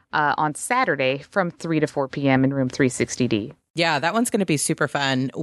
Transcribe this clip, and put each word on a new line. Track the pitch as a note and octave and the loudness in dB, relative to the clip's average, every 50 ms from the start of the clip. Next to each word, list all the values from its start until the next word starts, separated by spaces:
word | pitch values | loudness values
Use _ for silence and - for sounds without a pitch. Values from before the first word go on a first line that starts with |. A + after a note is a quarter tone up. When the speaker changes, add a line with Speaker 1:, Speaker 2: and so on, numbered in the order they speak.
| _ - | _ -4
Speaker 1:
uh, | - D#3 D3+ D3 - - | 0 0 2 2 2 2
on | D#3 D#3 D3 | 0 -2 -2
Saturday | - - - B3 B3+ C4 F#3+ D3+ C#3 C3 C3 C3+ C#3+ | -4 -4 -2 0 0 2 0 0 0 0 0 0 -2
from | - - - G3+ F#3 F3 | -6 -4 -2 -2 -2 -2
three | - - - E3 E3 D#3 | -4 -6 -4 -2 0 0
to | D3+ | 0
four | C#3+ - D3 C3+ | 0 0 -2 -4
P | C3+ - D3 C#3 C3+ | -4 -4 0 2 4
M | C3 C3 C3+ | 4 4 4
in | C3+ | 2
room | C#3 C#3 C3 B2+ | 2 0 -2 -2
three | - - C#3+ B2+ | 0 2 2 2
sixty | - - A#2+ - - - B2+ | 2 0 -4 -4 -2 -2 0
D. | A#2 A2+ G#2 G#2 C#3+ - _ _ _ - | 0 0 -2 -2 -6 -12 _ _ _ -4
Speaker 2:
Yeah, | D#3 E3+ E3 D#3 C#3 | 0 0 2 2 0
that | C#3+ E3+ G3 | 0 0 0
one's | A3+ B3 - | 0 -2 0
gonna | - G#3+ F#3+ | 0 0 0
be | - D#3+ | 2 0
super | C#3 - - D#3+ - D3+ | -2 0 -2 0 0 -2
fun. | C#3+ - C#3+ C#3 C3+ C3+ B2+ C3 C3 - - | -2 0 -2 0 0 0 0 0 -2 -4 -6